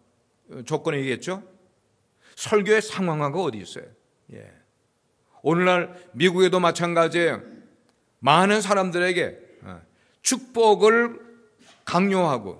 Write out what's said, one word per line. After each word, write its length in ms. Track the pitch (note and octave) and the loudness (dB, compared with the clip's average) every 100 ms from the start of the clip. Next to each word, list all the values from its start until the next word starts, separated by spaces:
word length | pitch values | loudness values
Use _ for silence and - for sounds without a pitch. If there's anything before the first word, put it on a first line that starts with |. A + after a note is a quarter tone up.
| _ _ _ _ _ - A#2+ | _ _ _ _ _ -18 -8
조건이겠죠? 760 | D#3 D#3 C#3+ C3+ A#2 - F#3+ - _ _ _ _ _ _ _ _ | -6 -4 -4 -4 -6 -8 -10 -12 _ _ _ _ _ _ _ _
설교의 480 | - - G#3+ G3+ G#3+ | -16 -2 0 2 0
상황화가 580 | G#3+ - F#3 D#3 D3 D#3 | 0 -4 -4 -2 -4 -4
어디 160 | F3 G#2+ | -6 -8
있어요? 300 | F2+ - - A2+ _ _ _ | -12 -16 -18 _ _ _ _
예. 180 | A2 G#2 - _ _ _ _ _ _ _ _ | -20 -20 -20 _ _ _ _ _ _ _ _
오늘날 540 | C#3 E3+ F3+ F3+ F3 - - | -2 2 2 2 -2 -10 -18
미국에도 480 | A#2 F3+ F3 F#3 F3+ | 0 0 4 2 4
마찬가지예요. 800 | F3 E3 F3 E3+ E3 E3 E3 A2 - - _ _ _ _ _ _ | 0 0 -2 0 0 0 0 -2 -10 -20 _ _ _ _ _ _
많은 420 | B2 D#3+ F#3+ G#3+ | 4 4 4 2
사람들에게, 800 | F#3+ G3+ F#3 F3 F3+ F3 A#2+ E2+ - _ | 0 0 0 0 -2 0 -4 -6 -20 _
어, 180 | F#2+ F2 - _ _ _ | -20 -20 -20 _ _ _
축복을 960 | - B3+ B3+ A#3 A3 G3 G#3+ A3+ A#3 A#3 - - _ _ _ _ - | -4 -4 -4 2 4 6 4 4 2 -4 -20 -20 _ _ _ _ -4
강요하고, 640 | E3+ G3 F#3+ E3+ B2+ G2 | 0 2 2 0 -2 -6